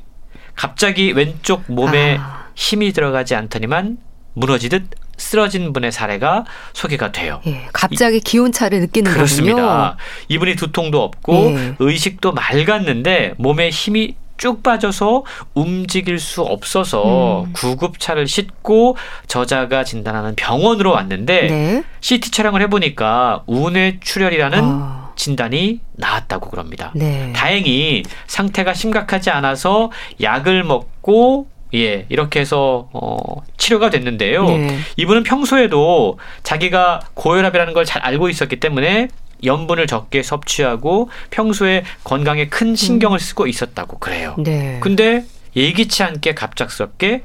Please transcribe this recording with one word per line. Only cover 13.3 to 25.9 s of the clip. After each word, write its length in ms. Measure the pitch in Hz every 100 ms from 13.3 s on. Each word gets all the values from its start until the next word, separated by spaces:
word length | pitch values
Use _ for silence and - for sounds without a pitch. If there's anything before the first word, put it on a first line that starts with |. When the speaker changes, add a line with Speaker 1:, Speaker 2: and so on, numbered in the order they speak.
| 95
Speaker 1:
몸에 320 | 127 151 170
힘이 460 | 160 - 214 220 - - -
쭉 280 | 240 233
빠져서 580 | 254 226 208 196 208 254 269 - -
움직일 640 | 139 165 185 185 190 185 170
수 240 | 156 -
없어서 1000 | 131 95 - 190 185 110 107 127 123 95
Speaker 2:
음. 80 | 90
Speaker 1:
구급차를 720 | 87 123 131 175 - - 156 143
싣고 720 | - 196 - - 220 233 254 - - -
저자가 560 | 123 123 135 123 131
진단하는 500 | 127 113 110 110 107
병원으로 560 | 107 - 123 202 226 190
왔는데 560 | 131 95 95 123 180 151
Speaker 2:
네. 360 | 156 156 240 - -
Speaker 1:
씨티 320 | - 247 -
촬영을 280 | - 214 196
해보니까 840 | 202 202 156 - 110 117 123 101 -
우뇌출혈이라는 1120 | 120 165 180 190 185 - 180 185 165 139 185
Speaker 2:
아. 460 | 233 277 139 131 -
Speaker 1:
진단이 640 | - 147 135 117 139 190 233 -